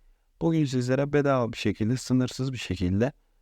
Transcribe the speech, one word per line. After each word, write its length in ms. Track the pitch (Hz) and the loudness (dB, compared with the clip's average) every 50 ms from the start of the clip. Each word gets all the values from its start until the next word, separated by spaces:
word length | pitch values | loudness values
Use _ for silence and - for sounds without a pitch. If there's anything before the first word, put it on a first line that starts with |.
| _ _ _ _ _ _ _ _ | _ _ _ _ _ _ _ _
Bugün 240 | - 165 165 160 151 | -2 0 2 2 0
sizlere 480 | 135 127 127 123 123 131 131 143 143 143 | 0 0 -2 0 0 0 0 0 2 2
bedava 380 | 147 139 143 135 127 120 113 | 2 2 4 2 2 2 0
bir 60 | 110 - | -4 -2
şekilde, 400 | - 110 95 - 110 107 127 127 | -2 -2 -2 0 0 0 0 -2
sınırsız 560 | - - 123 127 127 120 - - 131 135 131 | -2 0 0 2 2 0 -2 -4 -6 -6 -6
bir 40 | 113 | -8
şekilde 540 | - - - - 95 90 92 98 113 135 - - _ _ _ _ | -6 -6 -4 -2 0 0 2 2 0 0 -2 -6 _ _ _ _